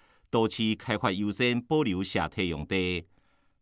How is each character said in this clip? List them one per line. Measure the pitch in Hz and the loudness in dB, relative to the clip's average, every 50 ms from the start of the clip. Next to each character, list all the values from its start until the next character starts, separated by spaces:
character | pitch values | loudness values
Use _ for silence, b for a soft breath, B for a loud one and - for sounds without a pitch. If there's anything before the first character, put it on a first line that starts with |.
| b b b b b b | b b b b b b
都 | - 117 113 | 2 2 2
市 | 110 - - 113 110 107 | 2 2 0 0 0 0
开 | - - - - | 0 -2 -2 -2
发 | - - 107 | 0 0 0
优 | 92 98 104 104 | 0 0 0 -2
先， | 98 - 123 123 120 123 | 0 2 2 2 2 0
保 | 123 - 160 156 147 | 0 0 0 2 2
留 | 110 90 92 98 | 2 0 -2 -2
社 | - - 104 80 80 | -2 0 -2 -2 -2
体 | - - 95 | -2 -2 -2
用 | 87 80 71 73 | -2 -2 -4 -4
地， | - 95 95 90 90 90 85 82 - _ _ _ _ _ _ _ _ _ _ | -2 -2 0 0 0 -2 -4 -6 -10 _ _ _ _ _ _ _ _ _ _